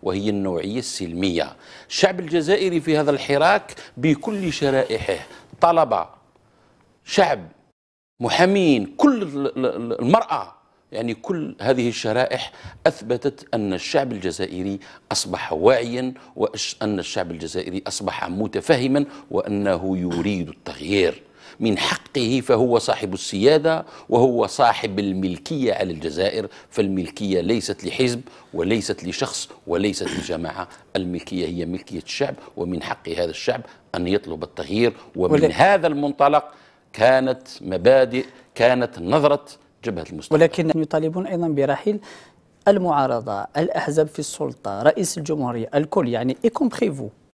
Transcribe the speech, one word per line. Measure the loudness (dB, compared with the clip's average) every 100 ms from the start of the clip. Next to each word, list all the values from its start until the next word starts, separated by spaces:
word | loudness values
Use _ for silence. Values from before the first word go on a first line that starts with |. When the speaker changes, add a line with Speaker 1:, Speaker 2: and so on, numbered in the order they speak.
Speaker 1:
وهي | -2 -2 -2
النوعية | -2 -2 -4 -4 -6
السلمية. | -8 -8 -8 -2 -2 0 -4 -8 -20 -20 -10
الشعب | 2 2 2
الجزائري | -2 -2 2 2 2 0
في | 2 2
هذا | 4
الحراك | 0 2 4 4 4 0 -20 -18 -2
بكل | 0 2 0 -4 -4
شرائحه، | -2 2 2 0 -2 -2 -4 -6 -20 -20 2
طلبة، | 4 6 4 0 -2 -12 _ _ _ _ _ _ _ _
شعب، | -2 2 2 2 -6 _ _ _ _ _ _ _
محامين، | -2 4 4 6 4 4 2 4
كل | 4 4
ال-، | -2 -4 -4
ال-، | 0 -2
ال-، | -2 -6 -2
المرأة، | 4 4 2 -4 -6 -16 _ _ _
يعني | -6 -4
كل | -6 -6 -6 -6 -4
هذه | 0 2 0
الشرائح | -2 -2 0 0 -2 -6 -14 -20 0 0
أثبتت | 0 -4 -2 -2 -6 -6
أن | -4 -2
الشعب | -4 -2 -2 0
الجزائري | -4 -6 -4 -6 -6 -6 -6 -10 -20 _
أصبح | -6 -4 -6 -4
واعيا، | 4 4 4 0 -4 -6 -8 -18 -4
وأن | -4 -4 -8 -4 -2 -2
الشعب | -4 -6 -6
الجزائري | -6 -8 -8 -6 -8 -8
أصبح | -6 -6 -6 -6
متفهما | -4 -4 -4 0 2 4 0 0 -6 -6
وأنه | -4 -2 -2 0 0 0 -2
يريد | -2 -2 -2 -2 -6
التغيير. | -10 -14 -12 0 2 2 0 -14 _ -20 -4
من | -2 0
حقه، | 0 -4 -4 -2 0 0
فهو | 2 4 4 2
صاحب | 2 -2 -2
السيادة | -6 -6 2 4 4 2 -2 -6 -18 0
وهو | 4 4 4 -2
صاحب | 4 2 4 -2 -2
الملكية | -2 0 -2 -4 -6 -2 0
على | 0 -4
الجزائر، | -4 -6 -2 -2 -2 -6 -12 -10
فالملكية | -2 0 0 -4 -6 0 0
ليست | 2 -2 -2 -6
لحزب | -6 0 0 0 -10 -20 -12
وليست | -4 0 0 -2 -6
لشخص | -6 -6 -6 -6 -12 -16 -4
وليست | 0 0 -2 -6
لجماعة، | -6 -6 -6 -6 -8 -12 -14 _ -6
الملكية | -6 -8 -8 -6 -6
هي | -6 -6
ملكية | -8 -10 -14
الشعب، | -12 -6 -6 -6 -16 -10
ومن | -6 -6
حق | -6 -10 -8
هذا | -4 -4
الشعب | -4 -4 -4 -8 -20 _
أن | -6 -2
يطلب | -2 -2 -10
التغيير. | -10 -10 -6 0 0 0 -14 -2
ومن | 2 4
Speaker 2:
ول- | 4
Speaker 1:
هذا | 4 4 6 2
المنطلق | 0 -2 2 4 4 0 -20 -20 _ _
كانت | 4 6 6 2 -4 -8 -14
مبادئ، | -6 2 6 6 6 0 -6 -14 _
كانت | 2 4 4 0 -4
نظرة | 0 2 4 2 -2 -20 _ _
جبهة | -8 -6 -8
المستقبل. | -12 0 4
Speaker 2:
ولكن | 4 4 -2
يطالبون | 0 0 -2 -2 -4 -4
أيضًا | -2 -2
برحيل | 0 0 0 -2 -4 -8 -20 -20 _ _ _ 0
المعارضة، | 2 2 2 0 -2 -4 -6 -4 -2
الأحزاب | -2 -2 -2 0 0
في | -2
السلطة، | -10 -6 -8 -8 -8 2
رئيس | 2 2 -2 -4
الجمهورية، | -4 -2 -2 -4 -2
الكل، | -2 0 0 0
يعني | 0 -2 0 -2
y | 0
compris | -2 0 -2
vous. | -2 -10 _ _